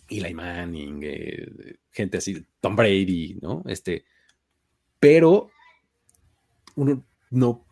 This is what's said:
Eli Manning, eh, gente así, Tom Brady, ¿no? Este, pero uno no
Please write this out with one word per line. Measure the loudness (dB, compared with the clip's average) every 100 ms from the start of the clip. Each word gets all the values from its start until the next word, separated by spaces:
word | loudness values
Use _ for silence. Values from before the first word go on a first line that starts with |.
| _
Eli | -10 -10
Manning, | -10 -10 -10 -10 -10 -12 -12
eh, | -10 -10 -12 -14 -16 -20 -20 -20 _
gente | -8 -6 -4
así, | -8 -10 -14 _
Tom | -4 2
Brady, | 2 2 0 -4 -6 -10
¿no? | -10 -10 -10
Este, | -10 -8 -8 _ _ _ _ _ _ _ _ _ _
pero | 6 8 8 6 2 _ _ _ _ _ _ _ _ _ _ _ -16 -2
uno | -2 -2 -6 _ _
no | 2 2 0 _